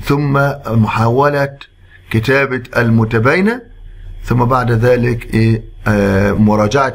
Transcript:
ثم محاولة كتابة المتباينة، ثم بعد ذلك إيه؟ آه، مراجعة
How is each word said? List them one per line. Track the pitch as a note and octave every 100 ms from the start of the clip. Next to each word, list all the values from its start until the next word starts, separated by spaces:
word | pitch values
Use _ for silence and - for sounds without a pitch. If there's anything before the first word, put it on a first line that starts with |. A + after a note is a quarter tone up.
ثم | - C#3+ D3 C#3 C#3+ C#3 -
محاولة | A2+ A2 - A#2 B2 C#3+ C#3+ C#3 - - _ - - -
كتابة | A2 A2 C3+ C3+ B2+ B2 -
المتباينة، | A#2 A2+ A2 A#2 A#2 E3+ G3 B3+ - - - - - -
ثم | - A#2+
بعد | A#2+ C3 A#2+
ذلك | A#2 A#2+ B2 A#2+ A#2 -
إيه؟ | A2 A2+ A2 - - -
آه، | G#2 G2+ G2 G2+
مراجعة | G#2 G#2+ G#2+ G#2 C#3+ C3